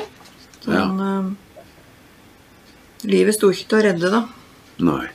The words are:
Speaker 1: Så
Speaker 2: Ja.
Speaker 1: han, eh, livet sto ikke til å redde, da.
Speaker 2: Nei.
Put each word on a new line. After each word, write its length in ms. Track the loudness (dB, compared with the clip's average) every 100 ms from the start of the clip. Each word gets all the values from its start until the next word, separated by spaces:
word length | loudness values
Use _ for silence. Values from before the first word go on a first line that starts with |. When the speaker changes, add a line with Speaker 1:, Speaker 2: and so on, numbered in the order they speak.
| -2 -12 -20 -20 -20 -12
Speaker 1:
Så 100 | -2
Speaker 2:
Ja. 140 | 0 0
Speaker 1:
han, 140 | -2
eh, 320 | -2 -4 -4 -8 -14 -20 -20 -20 -20 -20 -20 -20 -20 -20 -20 -20 -20 -20 -20 -12 0
livet 240 | 2 2 4
sto 140 | 2
ikke 180 | 2 0
til 120 | 2
å 40 |
redde, 280 | 2 2 0
da. 160 | 0 -2 -10 -20 -20 -20 -2
Speaker 2:
Nei. 280 | 0 0 -6